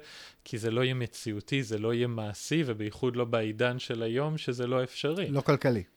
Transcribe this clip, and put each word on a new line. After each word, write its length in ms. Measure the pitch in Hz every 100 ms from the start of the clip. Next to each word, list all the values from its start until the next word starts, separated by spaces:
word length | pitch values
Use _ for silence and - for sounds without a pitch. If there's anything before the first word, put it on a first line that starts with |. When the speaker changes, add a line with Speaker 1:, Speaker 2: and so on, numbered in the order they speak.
| - - - -
Speaker 1:
כי 140 | - 117
זה 120 | 113
לא 140 | 113
יהיה 100 | 127
מציאותי, 680 | 127 117 - 113 104 - 139
זה 160 | 110 107
לא 160 | 113
יהיה 120 | 120 123
מעשי, 560 | 113 107 98 - 156 135
ובייחוד 500 | 107 107 - 127 120
לא 80 |
בעידן 540 | 117 117 110 107 123 123
של 240 | - 117
היום 360 | 113 120 151 156
שזה 280 | 135 123 123
לא 160 | 127
אפשרי. 460 | 131 - 147 175 165
Speaker 2:
לא 120 | 139
כלכלי. 420 | 147 139 139 113 90